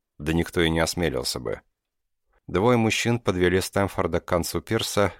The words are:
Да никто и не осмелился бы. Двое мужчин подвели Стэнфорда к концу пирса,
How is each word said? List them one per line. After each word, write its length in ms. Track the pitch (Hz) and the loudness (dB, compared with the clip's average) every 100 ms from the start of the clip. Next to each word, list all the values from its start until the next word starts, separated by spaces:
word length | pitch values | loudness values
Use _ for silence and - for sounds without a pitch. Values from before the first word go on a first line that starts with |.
| _ - | _ -8
Да 140 | 76 | -2
никто 280 | 82 85 92 | 0 0 0
и 100 | 82 | 2
не 100 | 82 | 2
осмелился 600 | 80 - 82 64 62 - | 0 0 -2 -2 -4 -6
бы. 200 | 58 50 - _ _ _ _ _ _ _ - | -8 -10 -12 _ _ _ _ _ _ _ -4
Двое 320 | 87 113 120 | 0 2 4
мужчин 420 | 110 - 117 117 | 2 0 0 -2
подвели 400 | - 90 90 92 | 0 2 4 2
Стэнфорда 600 | - 104 98 - 90 85 | 0 -2 -2 -2 -2 -2
к 40 | |
концу 380 | - 87 82 87 | 0 -2 -2 -6
пирса, 500 | - 110 - - 98 | -4 -4 -2 0 0